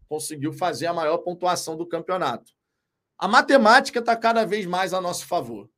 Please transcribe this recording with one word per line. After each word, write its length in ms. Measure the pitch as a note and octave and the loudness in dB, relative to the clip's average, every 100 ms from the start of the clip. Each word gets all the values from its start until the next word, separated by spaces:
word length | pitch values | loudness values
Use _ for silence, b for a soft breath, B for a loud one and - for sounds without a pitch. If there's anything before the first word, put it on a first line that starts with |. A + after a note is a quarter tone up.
| - | -10
Conseguiu 420 | D3+ - D3+ D3+ | -10 -8 -8 -8
fazer 360 | - F3+ C3 E3 | -4 -4 -4 -4
a 60 | |
maior 260 | E3+ D3+ E3 | -2 -2 -2
pontuação 580 | F3+ F3 F3+ E3+ - D#3+ | -4 -4 -2 -2 -4 -8
do 80 | E3+ | -6
campeonato. 680 | E3 E3 F3+ D3 A#2 _ _ _ _ _ _ _ - | -6 -4 -2 -2 -4 _ _ _ _ _ _ _ -6
A 120 | F#3+ | 2
matemática 760 | B3+ C#4+ C4+ G#3+ B3+ C#4 A#3+ | 4 6 6 8 6 4 -4
tá 160 | A#3 A3+ | 0 2
cada 260 | A3+ A3+ | 2 2
vez 220 | F#3+ G#3+ F3+ | 0 -2 -4
mais 260 | F3+ F#3+ | -2 -2
a 80 | F#3 | -2
nosso 280 | F3+ F3 - | -4 -6 -4
favor. 420 | F3 A#2 G#2+ G#2+ | -4 -4 -12 -16